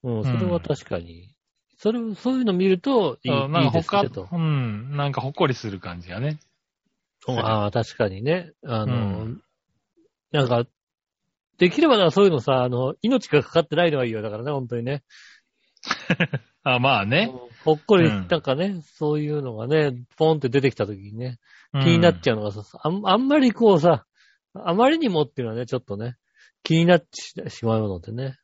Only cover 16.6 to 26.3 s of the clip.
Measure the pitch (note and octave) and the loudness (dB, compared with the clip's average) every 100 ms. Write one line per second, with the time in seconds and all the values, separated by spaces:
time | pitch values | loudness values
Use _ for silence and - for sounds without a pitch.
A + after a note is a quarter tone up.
16.6 | - B2 C3 A#2 G2 C#3 A3 C4 B2 - | -2 0 2 2 0 0 -2 -6 -18 -6
17.6 | - D#3 - G3 D#3+ G#2 F2+ E3+ C#3 C3 | -2 -2 4 4 4 0 -2 -4 -2 -2
18.6 | F#3+ F#3 D3 _ D3+ D3+ D3 D3+ C3+ A2 | -2 -6 -12 _ -2 -2 -2 -6 -6 -8
19.6 | A#2 D#3 D3 B2 B2 _ D#3+ D#3 C#3 C3+ | 0 0 0 -2 -14 _ 2 2 2 2
20.6 | C3 - G#2 G2+ G2+ G#2+ B2+ B2 _ - | 0 0 -6 -6 -14 -12 -12 -12 _ -20
21.6 | _ C#3 D3 E3+ E3+ E3+ C#3 A2 G#2 G2+ | _ 0 4 6 6 4 0 0 -2 -6
22.6 | G#2+ - D3+ F#3+ G3+ G3+ C4+ D4+ C4 - | -14 -6 -4 -2 2 2 4 4 4 4
23.6 | A#3 F3 E3 D#3+ _ _ _ _ _ - | 4 6 6 2 _ _ _ _ _ -10
24.6 | F3 F3+ B3+ E4 C#4+ E3+ C#3+ - A#2 A2 | -4 2 2 2 0 0 -2 -4 -6 -6
25.6 | B2 B2+ _ G2+ A#2 B2 _ | -6 -6 _ -10 -8 -12 _